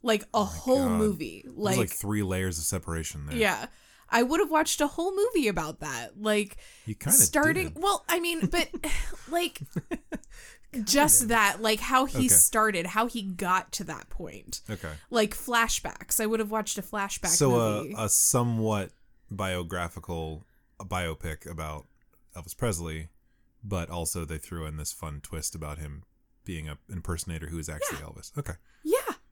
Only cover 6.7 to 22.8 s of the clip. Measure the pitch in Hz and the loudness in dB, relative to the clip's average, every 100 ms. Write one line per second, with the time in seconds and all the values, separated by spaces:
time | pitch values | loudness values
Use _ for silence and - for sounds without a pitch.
6.7 | - - 110 139 139 127 302 311 320 370 | -14 -10 -6 4 6 6 6 4 4 0
7.7 | - 381 392 - 349 339 330 302 359 320 | 0 0 0 0 0 0 0 2 2 0
8.7 | - 311 - - 381 - 339 349 - 139 | -2 0 2 0 -6 -2 0 0 -4 -8
9.7 | - - 330 - - - - - - - | -8 -6 -8 -8 -12 -12 -20 -20 -20 -12
10.7 | 254 214 285 302 - 226 226 202 190 220 | -6 2 4 6 6 6 4 4 4 2
11.7 | 214 - 262 269 - 254 - - 226 214 | 2 4 4 4 2 6 8 6 6 2
12.7 | 196 175 208 233 233 196 175 190 185 - | 2 -2 0 0 -2 -6 -4 2 2 0
13.7 | - 185 151 - - 175 98 - - - | -8 -6 -10 -8 -8 -8 -12 -12 -12 -8
14.7 | 107 80 76 - 240 214 - - 233 233 | -8 -8 -10 -2 2 2 0 0 2 2
15.7 | - - - - - 214 220 214 220 208 | 0 -4 -12 -4 0 2 0 0 -2 -4
16.7 | - 196 214 196 - 180 - 139 120 110 | -6 -6 -6 -6 -4 0 4 6 4 4
17.7 | 104 - 107 107 - - 123 120 113 110 | 0 -4 -4 2 4 4 4 2 2 2
18.7 | 107 95 - _ _ _ 98 98 90 85 | 0 -2 -10 _ _ _ -6 -2 -2 -2
19.7 | 90 87 - - 85 80 78 - _ _ | -4 -4 -6 -8 -6 -6 -8 -14 _ _
20.7 | _ 98 90 85 78 85 76 80 82 78 | _ -6 -4 -4 -4 -8 -8 -10 -8 -8
21.7 | 76 - _ _ _ _ - 85 - 120 | -8 -14 _ _ _ _ -16 -14 -4 -2
22.7 | 87 | -2